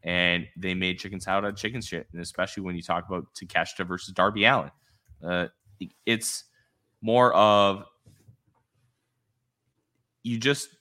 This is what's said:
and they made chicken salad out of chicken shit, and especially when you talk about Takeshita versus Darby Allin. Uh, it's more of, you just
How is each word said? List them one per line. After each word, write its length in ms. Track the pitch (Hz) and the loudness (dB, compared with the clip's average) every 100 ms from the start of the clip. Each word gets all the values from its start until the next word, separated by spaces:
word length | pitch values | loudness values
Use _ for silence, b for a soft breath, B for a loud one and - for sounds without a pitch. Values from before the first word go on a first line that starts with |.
and 420 | 87 90 90 87 82 - | -2 0 2 0 -4 -8
they 180 | 92 | -6
made 260 | 92 92 92 | -2 -2 -4
chicken 180 | 95 98 | -8 -10
salad 260 | 92 98 | -2 -2
out 60 | 101 | -2
of 40 | 101 | -6
chicken 240 | 107 123 | -8 -8
shit, 260 | - 85 78 | -8 -10 -10
and 80 | 82 | -12
especially 420 | 85 - 92 - | -10 -6 -6 -4
when 140 | 95 87 | -8 -8
you 60 | |
talk 260 | 85 87 87 | -4 -4 -4
about 180 | 90 73 | -8 -8
Takeshita 500 | - 87 85 82 - 90 | -16 -6 -4 -4 -6 -8
versus 260 | 90 - | -8 -8
Darby 300 | 92 92 104 | 0 0 4
Allin. 260 | 107 131 71 _ _ _ _ - | 4 4 -2 _ _ _ _ -14
Uh, 240 | 82 90 87 _ _ _ 90 _ - | -4 -2 -4 _ _ _ -16 _ -2
it's 380 | 113 - - - _ _ _ _ _ | -2 -2 -10 -14 _ _ _ _ _
more 320 | 110 120 123 | 0 6 6
of, 500 | 92 107 104 101 98 - _ _ _ _ _ _ _ _ _ _ _ _ _ _ _ _ _ _ _ _ _ _ _ | 8 6 8 4 2 -10 _ _ _ _ _ _ _ _ _ _ _ _ _ _ _ _ _ _ _ _ _ _ _
you 160 | 120 117 | -6 0
just 300 | 123 143 - _ | 0 0 -2 _